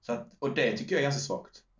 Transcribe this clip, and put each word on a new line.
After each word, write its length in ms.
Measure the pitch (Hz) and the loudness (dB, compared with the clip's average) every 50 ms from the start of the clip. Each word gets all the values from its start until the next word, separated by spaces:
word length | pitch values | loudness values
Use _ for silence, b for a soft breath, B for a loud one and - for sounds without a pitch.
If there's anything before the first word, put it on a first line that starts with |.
| _ | _
Så 100 | - 117 | -6 -6
att, 140 | - - - - _ | -6 -6 -12 -10 _
och 160 | - 139 - | -4 -2 2
det 220 | 156 135 113 107 | 2 2 2 2
tycker 180 | 107 117 - 131 | 0 -2 0 2
jag 60 | 143 | 2
är 20 | 139 | 4
ganska 180 | 143 143 139 | 2 2 0
svagt. 420 | - - - - - - - - - _ _ | -2 -2 -4 -6 -6 -12 -20 -20 -20 _ _